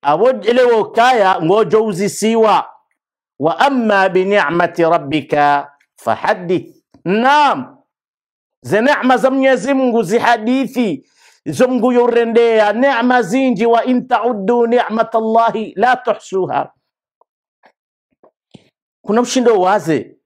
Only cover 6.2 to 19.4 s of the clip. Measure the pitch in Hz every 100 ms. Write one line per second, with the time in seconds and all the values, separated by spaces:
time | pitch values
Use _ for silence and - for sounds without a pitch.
6.2 | - 202 175 175 - _ _ _ 160 202
7.2 | 262 294 285 180 123 - _ _ _ _
8.2 | _ _ _ _ 120 185 240 269 240 247
9.2 | 247 269 262 254 208 269 254 233 180 220
10.2 | 214 233 214 262 269 - 233 147 _ _
11.2 | _ _ - 143 247 254 240 240 240 233
12.2 | 233 226 233 220 208 208 277 247 247 247
13.2 | 196 240 269 214 233 233 240 247 - 233
14.2 | 226 220 190 240 233 240 220 220 220 233
15.2 | 220 220 226 226 214 175 233 247 240 208
16.2 | - 190 170 135 139 _ _ _ _ _
17.2 | _ _ _ _ _ _ _ _ _ _
18.2 | _ _ _ - _ _ _ _ - 214
19.2 | 240 262